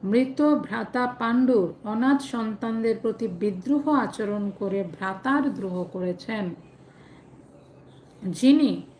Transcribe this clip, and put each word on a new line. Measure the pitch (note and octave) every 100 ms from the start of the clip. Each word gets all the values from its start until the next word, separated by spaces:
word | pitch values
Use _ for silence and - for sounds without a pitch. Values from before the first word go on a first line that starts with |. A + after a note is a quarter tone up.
মৃত | G3 A3+ C4 - D4 D4
ভ্রাতা | - A3+ A3 B3 B3
পাণ্ডুর | B3 A#3 A#3+ B3+ A#3+ F3 -
অনাথ | G3+ A3 B3+ C#4
সন্তানদের | - A#3 A3 G#3+ A3+ A3+ A3+ G#3+
প্রতি | A3+ G#3+ A3+
বিদ্রোহ | F3 G#3 F#3 F#3 C#4+ C#4+
আচরণ | C#4+ A3 - G#3 G#3 G3+ G3
করে | G3+ G3
ভ্রাতার | F3+ - F#3+ F#3+ C4 C#4+ C#4
দ্রোহ | F#3+ G3 F3+
করেছেন, | F3 F#3 F3+ F3+ - A3 F#3 E3+ - - - - - - - - - - - - - - - -
যিনি | F#3+ D#3+ B3+ D4 C#4 E3+ - -